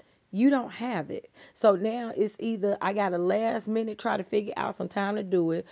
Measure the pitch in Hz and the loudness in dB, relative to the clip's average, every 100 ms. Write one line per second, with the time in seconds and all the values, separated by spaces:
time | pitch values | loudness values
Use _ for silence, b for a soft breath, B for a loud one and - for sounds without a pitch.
0 | b b _ 190 262 269 220 - 240 196 | b b _ 2 4 4 0 -6 -4 -4
1 | 147 - - B B - 220 190 220 240 | -6 -8 -12 B B 2 4 6 2 -2
2 | 233 - 208 - 226 226 202 202 185 202 | -4 0 -2 -2 -4 -2 0 0 0 0
3 | 202 175 175 202 226 226 214 220 226 214 | 0 0 2 2 0 -2 -2 -2 -2 -4
4 | 233 208 185 214 208 - - - 180 202 | -2 -2 0 -2 -2 -4 -4 -4 -6 -4
5 | 196 214 190 180 165 165 B | -2 -2 0 2 2 0 B